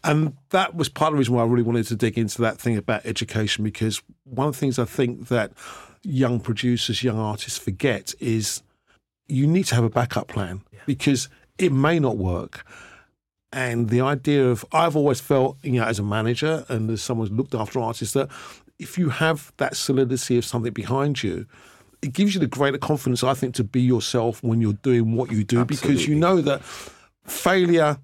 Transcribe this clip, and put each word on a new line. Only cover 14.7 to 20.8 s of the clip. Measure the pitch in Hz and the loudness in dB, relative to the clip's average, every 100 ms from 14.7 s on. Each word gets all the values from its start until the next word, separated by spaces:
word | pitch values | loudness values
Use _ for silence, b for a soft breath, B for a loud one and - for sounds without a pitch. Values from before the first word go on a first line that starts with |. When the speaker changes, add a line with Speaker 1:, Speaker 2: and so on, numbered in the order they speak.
Speaker 1:
I've | 160 165 | 2 2
always | 151 143 131 | 4 2 2
felt, | - 143 131 135 | 2 2 2 -2
you | 143 127 | -2 0
know, | 113 | 0
as | 104 | -2
a | |
manager | 104 104 110 120 151 160 160 | -2 0 0 0 0 -2 -4
and | 120 110 | -4 -2
as | 110 | -4
someone | - 117 110 | -4 -4 -2
who's | 107 | -2
looked | 135 | -4
after | 120 107 127 | -4 -4 -4
artists, | 113 117 110 | -4 -4 -4
that | 139 139 B B B B _ | -2 -2 B B B B _
if | - - | -12 -2
you | 170 | -2
have | 120 160 156 - - | 2 0 0 -6 -6
that | 135 | -4
solidity | - - 131 131 127 - 120 | -4 -2 2 2 0 0 0
of | |
something | 117 120 117 | 0 -2 -4
behind | 101 | -6